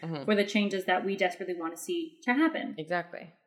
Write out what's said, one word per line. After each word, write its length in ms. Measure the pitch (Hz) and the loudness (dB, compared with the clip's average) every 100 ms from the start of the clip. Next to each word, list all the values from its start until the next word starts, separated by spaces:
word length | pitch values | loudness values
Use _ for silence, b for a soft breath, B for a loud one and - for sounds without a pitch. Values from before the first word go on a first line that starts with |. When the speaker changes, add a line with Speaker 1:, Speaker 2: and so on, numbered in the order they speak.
Speaker 1:
Mm-hmm. 220 | 165 156 170 | -8 -4 2
Speaker 2:
for 100 | 208 | 2
the 80 | |
changes 400 | 202 214 202 185 | 4 2 2 0
that 220 | 185 180 185 | 2 2 2
we 100 | 196 | 2
desperately 400 | 185 - 185 170 | 0 0 -6 -4
wanna 200 | 165 170 | -6 -8
see 400 | - 170 160 - | -4 -4 -4 -6
to 100 | - | 0
happen. 420 | 254 320 - - - | 4 4 2 -6 -6
Speaker 1:
Exactly. 520 | 156 175 170 - 170 _ | -2 -2 -2 -10 -16 _